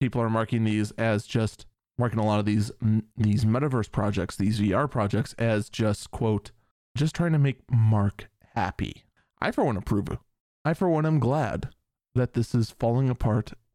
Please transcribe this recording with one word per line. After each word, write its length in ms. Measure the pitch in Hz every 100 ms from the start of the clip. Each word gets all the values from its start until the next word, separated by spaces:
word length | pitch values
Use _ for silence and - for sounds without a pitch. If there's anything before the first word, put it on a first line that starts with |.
people 200 | 127 120
are 100 | 113
marking 340 | 113 113 117
these 260 | 110 107 101
as 340 | - 113 104 -
just, 400 | 117 110 - - _ _ -
marking 200 | 120 110
a 80 | 107
lot 120 | 104
of 80 | 101
these, 240 | 104 107 -
m-, 220 | 110 110 - -
these 280 | 107 104
metaverse 460 | 110 120 147 127 104
projects, 460 | - 104 101 90 -
these 220 | 101 107
V 140 | 104
R 140 | 95 147
projects 460 | 123 - 104 -
as 340 | - 117 107 -
just, 420 | - 107 104 -
quote, 400 | - 113 104 - - _ _ _ -
"just 180 | 156
trying 180 | - 170
to 60 | 156
make 240 | 139 - -
Mark 580 | 120 110 107 101 - - _ _
happy." 500 | 117 95 - - - - _ _ _
I, 100 | -
for 140 | 262
one, 120 | 170 95
approve. 420 | - 101 - - _ _ _ _
I, 100 | 151
for 140 | 165 185
one, 180 | 156 160
am 120 | 156
glad 520 | 117 151 117 - - - _ _ _
that 200 | 127 123
this 200 | 120 120
is 160 | 120 110
falling 380 | - 117 120 131
apart 440 | 120 117 107 - - _